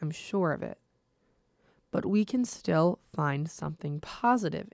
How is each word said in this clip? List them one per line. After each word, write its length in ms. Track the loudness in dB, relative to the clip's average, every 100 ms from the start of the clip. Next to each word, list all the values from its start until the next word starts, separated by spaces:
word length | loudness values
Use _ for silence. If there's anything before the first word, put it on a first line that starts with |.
I'm 100 | -6
sure 400 | -6 -4 0 0
of 100 | 0
it. 160 | -4 -10 _ _ _ _ _ _ _ _ _ _ _
But 160 | -2 2
we 200 | 2 2
can 200 | 0 -2
still 540 | -2 2 4 4 2 _
find 440 | -2 0 0 -4
something 520 | -6 -8 -6 -8 -8
positive 680 | -10 0 2 4 2 -4 -8